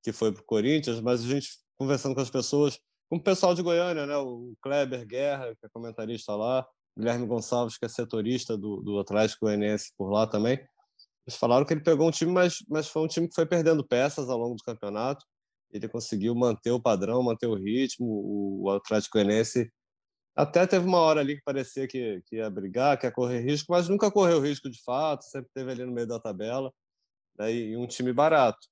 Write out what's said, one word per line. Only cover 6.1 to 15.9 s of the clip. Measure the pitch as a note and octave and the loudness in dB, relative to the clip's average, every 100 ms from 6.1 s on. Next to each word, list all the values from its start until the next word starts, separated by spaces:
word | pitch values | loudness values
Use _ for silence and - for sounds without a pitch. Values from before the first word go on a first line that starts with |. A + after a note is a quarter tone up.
| A2+ - | -6 -6
lá, | G#2 A2+ C3 C3 _ _ - | -2 0 -2 -4 _ _ -4
Guilherme | A2+ A#2+ A#2 | -2 -2 -2
Gonçalves, | A#2 G#2+ B2 A#2 - | -4 0 -2 -2 -4
que | |
é | A2+ | -8
setorista | - A2+ A2+ G#2+ B2+ - G#2+ | -6 -4 -2 -2 -2 -2 -6
do, | G#2+ G2 | -4 -6
do | G#2 G2+ | -4 -4
Atlético | G2 G2+ G#2+ - | 0 2 2 0
Goianiense | A2 G#2 G#2 G#2 - | 0 0 0 -2 -6
por | - F#2+ | -8 -2
lá | G#2 | 0
também. | A2 G#2 A2+ C3+ - _ _ _ _ _ - | 2 0 0 0 -6 _ _ _ _ _ -16
Eles | - | -2
falaram | A#2 B2 | 4 4
que | D3 | 4
ele | D#3 | 2
pegou | D#3 D3 E3 | 4 4 4
um | |
time, | - E3 | 2 2
mas, | F#3 F3+ - - | 4 2 0 -6
mas | D3+ D3+ | -6 -4
foi | D#3 | -2
um | D#3+ | -2
time | - E3+ | -2 -2
que | |
foi | - | 0
perdendo | D#3+ F3 D#3+ D#3 | 2 4 4 4
peças | - B2 C#3 D3+ B2+ | 2 2 2 -2 -4
ao | A#2+ | -4
longo | A#2+ | -4
do | A2+ | -6
campeonato. | - A2 G2+ G#2 B2 C#3+ _ _ _ _ _ | -10 -8 -6 -4 -4 -4 _ _ _ _ _
Ele | G#2 | -10
conseguiu | A2 | -8